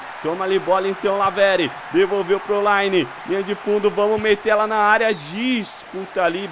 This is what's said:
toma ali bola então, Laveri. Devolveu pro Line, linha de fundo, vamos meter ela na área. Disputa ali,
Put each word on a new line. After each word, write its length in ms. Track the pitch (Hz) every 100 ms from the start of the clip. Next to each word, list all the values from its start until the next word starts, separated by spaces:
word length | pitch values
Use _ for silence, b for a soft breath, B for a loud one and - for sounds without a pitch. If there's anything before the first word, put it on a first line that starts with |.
| - -
toma 220 | 156 180 190
ali 120 | 190
bola 300 | 165 185 196
então, 320 | 190 208 196
Laveri. 520 | 196 185 196 180 160 - -
Devolveu 460 | 156 190 196 180 196
pro 200 | - 202
Line, 480 | 208 202 196 185 127 - -
linha 160 | 196
de 100 | 190
fundo, 380 | 202 - 208 202
vamos 280 | 196 208 214
meter 300 | 214 208 214
ela 160 | 214 214
na 120 | 214
área. 360 | 208 220 220
Disputa 1120 | 185 147 190 254 247 185 - - 185 190 190
ali, 260 | 175 175 196